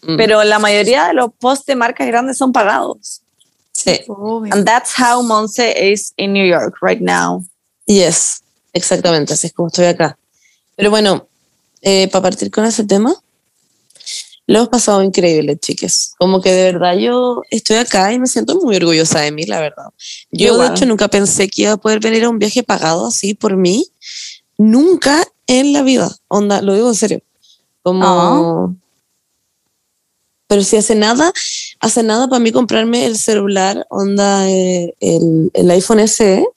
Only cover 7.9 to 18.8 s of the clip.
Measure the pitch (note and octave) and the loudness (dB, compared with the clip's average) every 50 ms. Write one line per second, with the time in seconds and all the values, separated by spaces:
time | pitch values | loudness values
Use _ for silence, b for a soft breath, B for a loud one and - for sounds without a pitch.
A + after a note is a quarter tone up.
7.9 | G#3 G3+ F3+ E3 E3+ - - - - - _ _ _ _ _ _ _ F3 F3 - | 4 4 4 2 2 0 -2 -4 -6 -8 _ _ _ _ _ _ _ -6 -4 -2
8.9 | F#3+ E3+ - F3+ E3 D#3+ D3 - D#3 D3+ - E3+ - - F3 E3+ - - F3 F3 | -2 -2 0 0 0 0 0 -2 -4 -4 -4 -6 -4 -4 -6 -4 0 0 2 2
9.9 | E3+ - E3+ D3 C#3+ _ _ _ _ _ _ _ _ _ _ _ _ - G3+ G#3 | 2 0 -2 -4 -4 _ _ _ _ _ _ _ _ _ _ _ _ -2 0 0
10.9 | G#3 A3 A3 G3+ F#3 D3 - _ _ _ _ _ _ _ _ _ _ _ _ G3 | 2 2 2 2 0 -2 -4 _ _ _ _ _ _ _ _ _ _ _ _ 0
11.9 | G3 F#3+ F#3+ F#3 - F#3+ F#3 F#3 - - - G3 - - G#3+ A3+ A3 - A3 G3+ | 2 2 0 0 0 0 0 0 -2 -2 -8 -4 -2 -2 0 0 0 -2 0 0
12.9 | G3+ G3 G#3+ B3 F4 - _ _ _ _ _ _ _ _ _ _ _ _ _ _ | 2 2 2 0 -2 -4 _ _ _ _ _ _ _ _ _ _ _ _ _ _
13.9 | _ B B B B B B B B B _ - - G#3+ A#3 A3+ A#3+ A#3+ A3 - | _ B B B B B B B B B _ 0 2 2 2 2 0 -2 0 2
14.9 | G#3 G3 F#3+ G3 F#3 - F3 E3+ D#3+ D#3 D3+ D3 C#3+ D#3+ - - D3+ - - F#3 | 2 2 2 0 0 0 0 2 2 2 0 -2 -4 -6 -4 -8 -8 -6 -6 -4
15.9 | - - - - - _ F3+ F#3 F#3+ F#3+ F#3 G3 F#3 F#3 F#3 F#3 F3+ F3 F3 F3+ | -2 -4 -4 -4 -4 _ 0 0 0 0 2 2 2 4 2 2 2 0 0 0
16.9 | F3 F#3+ G#3+ A#3 A#3+ B3 B3 B3 A#3+ A#3+ - _ - A3+ - - A3 A3 A#3+ A#3+ | 0 0 0 0 0 0 -2 -2 -4 -6 -8 _ -8 -6 -2 0 0 0 0 0
17.9 | - - F#3 G3 A3+ B3 B3+ B3+ - B3 A3 A3+ C#4+ F#4 F#4+ C#4 G#3 F#3 | 0 0 0 2 0 0 -2 -2 -2 -2 -2 -2 -2 0 0 0 0 0